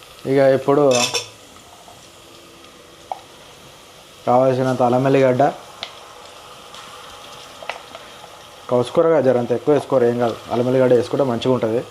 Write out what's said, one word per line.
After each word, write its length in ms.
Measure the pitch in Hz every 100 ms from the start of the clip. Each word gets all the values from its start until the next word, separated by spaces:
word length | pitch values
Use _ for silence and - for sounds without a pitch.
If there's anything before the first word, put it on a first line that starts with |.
| - - 131
ఇక 80 | 139 135 135
ఇప్పుడు 260 | 131 143 143 123 120 - - - - - - - - - - - - - - - - - - - - - - - - - - - - - - - -
కావాల్సినంత 560 | 123 131 127 131 127 123
అల్లం 180 | 127 135
ఎల్లిగడ్డ 340 | 139 131 127 143 - - - - - - - - - - - - - - - - - - - - - - - - - - - - - - - -
కోసుకోరు 380 | 123 120 170 165
కదా, 80 | 156 131
జర 100 | 120
అంత 80 | 120 117
ఎక్కువ 160 | - 147
వేసుకోరు, 300 | - 135 120
ఏం 80 | 120
కాదు, 120 | 120 110 -
అల్లం 140 | 113 123
ఎల్లిగడ్డ 220 | 131 127 120
వేసుకుంటే 260 | 104 139 135
మంచిగా 220 | 117 127 123
ఉంటుంది. 260 | 110 117 -